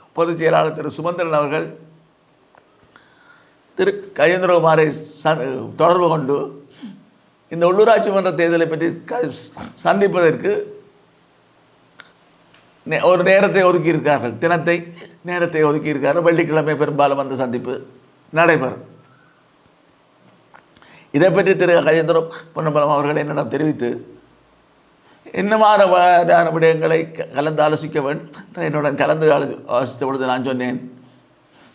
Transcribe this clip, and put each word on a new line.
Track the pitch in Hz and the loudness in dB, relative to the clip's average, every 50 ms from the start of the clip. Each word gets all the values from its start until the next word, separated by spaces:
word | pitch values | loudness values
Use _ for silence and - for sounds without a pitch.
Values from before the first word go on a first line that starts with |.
| _ _ | _ _
பொதுச் | _ 160 170 170 170 151 | _ -4 -2 -2 -2 -2
செயலாளர் | 160 160 160 156 156 156 151 | 0 2 2 2 0 0 -4
திரு | 160 143 151 147 | -6 -10 -10 -8
சுமந்திரன் | - 156 175 175 175 175 165 156 147 | -6 -6 -6 -4 -4 -4 -2 0 -2
அவர்கள் | 147 139 139 - 82 80 - - - - _ _ _ _ _ _ _ _ _ _ _ _ _ _ _ _ _ _ _ _ _ - _ _ _ _ _ _ - _ _ _ _ _ _ _ _ | -2 -2 -4 -6 -6 -8 -12 -20 -20 -20 _ _ _ _ _ _ _ _ _ _ _ _ _ _ _ _ _ _ _ _ _ -20 _ _ _ _ _ _ -20 _ _ _ _ _ _ _ _
திரு | - 185 196 196 - - - - | -2 -2 -2 -2 -4 -12 -14 -2
கஜேந்திரகுமாரை | - 147 165 180 185 180 180 180 170 156 160 160 160 156 156 131 120 - - - - - | 0 2 2 2 0 2 2 2 2 4 4 4 4 2 0 -2 -8 -14 -18 -20 -6 -2
ச-, | 156 165 156 123 135 127 127 110 110 110 | -2 -2 -2 -4 -6 -8 -8 -10 -12 -2
தொடர்பு | - 156 170 180 180 180 165 | 0 2 2 2 2 2 0
கொண்டு | 165 156 139 127 143 139 143 139 - - - _ _ - 277 202 - - _ _ _ _ _ _ _ _ _ _ | 0 -2 -2 -2 -2 -4 -4 -8 -12 -18 -20 _ _ -20 -20 -20 -20 -20 _ _ _ _ _ _ _ _ _ _
இந்த | 165 170 170 | -4 0 0
உள்ளூராட்சி | 175 185 202 220 233 220 208 - 208 | 2 4 4 4 4 4 2 2 0
மன்ற | 196 196 180 185 | -2 0 -2 -2
தேர்தலை | 160 156 170 170 170 170 165 160 | -2 0 0 0 2 0 0 0
பற்றி | 160 156 165 170 165 170 - | -2 -4 -4 -4 -6 -8 -10
க-, | - 240 247 165 143 120 - - - - - - - - | -8 -6 -6 -6 -6 -8 -12 -16 -18 -18 -18 -18 -18 -18
சந்திப்பதற்கு | - - 175 - 202 202 196 165 185 170 160 - - - - - 208 - - - - - _ _ _ _ _ _ _ _ _ _ _ _ _ _ _ _ _ _ _ _ _ _ _ - - _ _ _ _ _ _ _ _ _ _ _ _ _ _ _ - | -4 -2 0 2 2 2 0 2 2 2 2 2 0 -4 -4 -4 -4 -6 -10 -16 -20 -20 _ _ _ _ _ _ _ _ _ _ _ _ _ _ _ _ _ _ _ _ _ _ _ -20 -20 _ _ _ _ _ _ _ _ _ _ _ _ _ _ _ -6
நே-, | 160 147 | -4 2
ஒரு | - 170 185 175 | 4 4 4 4
நேரத்தை | 175 190 190 196 202 190 165 196 185 | 4 4 4 4 4 4 2 4 4
ஒதுக்கியிருக்கார்கள், | 180 175 175 156 165 160 151 127 151 147 135 127 120 110 117 | 4 2 2 2 0 0 0 2 0 0 0 -2 -6 -6 -4
தினத்தை, | 170 165 175 165 147 170 170 175 170 - - - - - - _ | -2 0 0 0 0 -2 -2 -2 -4 -12 -18 -20 -20 -20 -20 _
நேரத்தை | _ 175 180 175 175 165 156 156 156 | _ -8 -4 -2 -2 -2 0 0 2
ஒதுக்கியிருக்கார்கள். | 147 147 151 - 156 147 139 139 139 147 170 | 2 2 0 -2 -4 -4 -2 -2 0 0 2
வெள்ளிக்கிழமை | 165 170 165 156 165 151 151 160 147 156 151 | 2 2 2 2 0 0 0 0 0 0 -2
பெரும்பாலும் | 135 151 147 147 143 143 139 139 139 | -2 -2 -2 2 2 2 2 2 -2
அந்த | 135 131 135 | -4 -6 -4
சந்திப்பு | 127 131 123 120 120 117 123 131 - - - - - _ _ _ _ _ _ | -4 -4 -4 -4 -6 -6 -6 -8 -10 -12 -18 -20 -20 _ _ _ _ _ _
நடைபெறும். | - 156 170 170 170 - 131 123 98 - - - - - _ _ _ _ _ _ _ _ _ _ _ _ _ _ _ _ _ _ _ _ _ _ _ _ _ _ _ _ _ _ _ - _ _ _ _ _ - - - - _ | 0 2 4 4 4 2 0 -4 -8 -10 -16 -20 -20 -20 _ _ _ _ _ _ _ _ _ _ _ _ _ _ _ _ _ _ _ _ _ _ _ _ _ _ _ _ _ _ _ -20 _ _ _ _ _ -20 -20 -20 -18 _
இதை | - 143 170 190 | 0 2 4 4
பற்றி | - 196 185 185 190 | 4 4 2 2 2
திரு | - 185 175 170 170 | 2 4 4 4 4
கஜேந்திர | 139 160 160 165 160 165 165 165 160 165 - - - - _ | 4 4 2 2 2 2 0 0 0 -2 -12 -18 -20 -12 _
பொன்னம்பலம் | 156 160 156 143 151 147 147 151 | -4 -4 0 0 0 2 2 0
அவர்கள் | 143 143 147 151 | 0 0 -2 -2
என்னிடம் | 151 147 147 151 147 127 113 | -2 -4 -4 -4 -6 -4 -4
தெரிவித்து, | 131 139 156 156 143 113 120 120 120 120 - - - - _ _ _ _ _ _ _ _ _ _ _ _ _ _ _ _ _ _ _ _ _ - | -4 -2 -2 -2 -2 -2 -4 -6 -6 -8 -12 -18 -20 -20 _ _ _ _ _ _ _ _ _ _ _ _ _ _ _ _ _ _ _ _ _ -10
"இன்னமான | - 185 185 208 220 220 220 208 214 202 196 185 | -6 -4 -2 0 2 4 4 4 6 4 4 4
வ-, | 180 180 180 180 180 175 175 170 175 170 170 160 160 | 4 4 4 6 4 4 4 4 4 4 2 2 0
விடயங்களை | 160 160 160 160 156 160 160 165 165 165 160 | 2 4 4 2 2 0 0 0 0 -2 -6
க-, | - - - - - | -8 -12 -12 -8 -6
கலந்து | 135 147 156 156 147 | -4 -4 -2 0 0
ஆலோசிக்க | 151 151 156 147 151 151 156 151 | 0 0 0 -2 -6 -6 -4 -4
வேண்டும்." | 135 139 151 160 - - - - - - - | -4 -4 -6 -6 -10 -16 -20 -20 -20 -18 -12
என்னுடன் | 180 170 156 147 151 147 147 143 | -8 -6 -4 -4 -2 -2 -2 -2
கலந்து | 147 139 151 151 160 156 156 | 0 0 0 0 2 2 2
ஆலோ-, | 143 143 143 131 - - - - | 2 2 0 -4 -8 -12 -8 -2
ஆலோசித்த | 120 120 135 120 - - 143 | -2 -2 -2 -2 -6 -6 -6
பொழுது | 131 135 135 131 | -4 -4 -4 -2
நான் | 127 127 131 123 | -2 -2 -2 -2
சொன்னேன், | 135 131 123 127 127 127 123 - - - - - - _ _ _ _ _ _ _ _ _ _ _ _ | -4 -4 -4 -4 -6 -6 -8 -10 -14 -20 -20 -20 -20 _ _ _ _ _ _ _ _ _ _ _ _